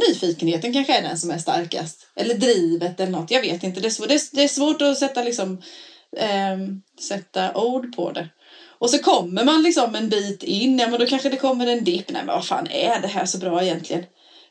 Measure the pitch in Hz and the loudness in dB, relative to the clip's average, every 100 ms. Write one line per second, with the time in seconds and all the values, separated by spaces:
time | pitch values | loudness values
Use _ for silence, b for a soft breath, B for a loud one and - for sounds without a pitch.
0 | 440 - 175 165 165 165 240 269 277 233 | 2 2 0 0 0 0 0 0 2 2
1 | 151 160 170 160 160 170 170 - 160 - | 0 -4 -4 -4 -2 -2 -2 -6 -8 -12
2 | _ - 220 233 247 196 165 165 175 175 | _ -4 -2 2 4 4 4 0 -2 -4
3 | 185 170 165 254 - 175 190 185 220 220 | -4 -4 0 0 0 -4 -4 -4 -4 -2
4 | 214 294 - 277 285 285 294 302 285 269 | 2 2 2 2 2 2 0 2 2 2
5 | 269 247 240 233 190 185 B B B B | 0 -2 -2 -2 -4 -6 B B B B
6 | B - 214 196 196 190 190 196 - - | B -4 -2 0 0 -2 -6 -8 -14 -14
7 | - 202 - 190 185 190 233 254 247 - | -8 -8 -6 -4 -2 0 0 -2 -4 -6
8 | 170 - 160 _ b b b b 240 294 | -6 -6 -10 _ b b b b 2 4
9 | 392 262 175 190 262 320 330 311 233 214 | 4 4 2 2 4 4 4 4 2 0
10 | 220 208 202 196 175 196 262 254 233 240 | 0 0 -2 -6 -4 0 2 2 2 2
11 | 247 269 269 262 269 247 240 240 175 190 | 2 2 0 0 0 2 0 0 0 -2
12 | - - - - - 123 117 139 214 214 | -4 -6 -2 -4 -2 -4 -4 -2 0 0
13 | 190 196 185 185 185 170 185 165 - 170 | -2 -4 -4 -4 -2 0 0 -2 -4 -8
14 | - b b b b | -8 b b b b